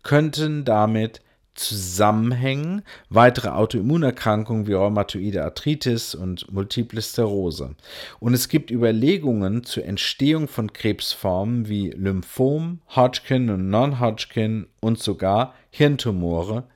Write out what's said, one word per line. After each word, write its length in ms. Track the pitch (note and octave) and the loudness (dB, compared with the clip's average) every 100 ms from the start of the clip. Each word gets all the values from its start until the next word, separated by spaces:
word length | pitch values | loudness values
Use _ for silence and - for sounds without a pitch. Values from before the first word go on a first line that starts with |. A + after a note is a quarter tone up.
könnten 600 | - C#3+ D#3 D3+ D#3 D3+ | 2 2 2 0 -2 -2
damit 580 | C3+ G#2+ G#2+ A2 A2 - _ _ _ | 2 4 4 2 -2 -6 _ _ _
zusammenhängen. 1300 | - - G#2 F#2 F2+ G#2 G#2+ A2+ B2 C3 C3+ D#3 G3 - - - | -10 -6 -6 -4 2 4 4 2 0 -2 -2 -4 -6 -8 -18 0
Weitere 400 | G2+ A#2+ B2 G#2+ | 6 6 6 -2
Autoimmunerkrankungen 1200 | C#2+ A2 A#2 G#2 E3 C#3+ - A2+ G#2+ A2 A2+ G#2 | 0 0 0 0 2 0 0 0 0 0 -2 0
wie 60 | |
rheumatoide 720 | G2 G2+ G#2 G2+ G2+ G2+ F#2+ | 2 2 2 -2 -4 -4 -2
Arthritis 720 | D2+ - - D3+ C3 A#2 - - | -4 -4 -2 -2 0 -2 -4 -8
und 340 | F#2 F2+ - | -6 -8 -6
Multiple 500 | G2 G2 - A#2 A2+ | -6 -4 -4 -4 -6
Sklerose. 720 | - - A2+ G2+ F2+ D2 C2 C#2+ - - - - | -6 -2 0 0 -2 -4 -8 -14 -18 -18 -18 -6
Und 140 | A2+ | 0
es 140 | B2 B2+ | 0 2
gibt 240 | D#3+ D3+ | -2 0
Überlegungen 920 | A#2 A#2 A2 C3 G3 D3+ A2 F#2+ A2+ A#2+ | 0 2 4 2 2 0 0 0 -2 -4
zur 180 | - | -6
Entstehung 640 | - G2 - - C#3 D#3+ D3+ | -6 -4 -4 0 2 2 -2
von 240 | - A2 | -4 -6
Krebsformen 960 | - A2 G#2 - - G2 F#2 G#2 A#2+ G#2+ | -2 -2 -2 -4 -4 -2 0 0 -2 -2
wie 220 | G#2 G2 | -2 -2
Lymphom, 920 | - F#2+ F#2+ - - C3 D3+ E3 F3 - - | -2 -2 -2 -4 0 2 2 -4 -8 -4 2
Hodgkin 540 | B2+ B2+ - C3 A#2+ | 2 2 -2 0 2
und 200 | F#2+ F#2+ | 0 0
Non-Hodgkin 1000 | G2+ C3+ C3+ B2 A2+ - - A2 A2 - _ | 2 2 2 0 -2 -6 -2 -2 -2 -6 _
und 200 | A2 A2+ | -2 0
sogar 540 | - G2 F#2 G#2 C3 - _ | -2 -2 2 2 0 -6 _
Hirntumore, 920 | - D3 C#3+ A#2 F#2+ E2+ E2 F2+ A2 B2 | 2 2 2 -2 -2 0 -2 -2 -4 -8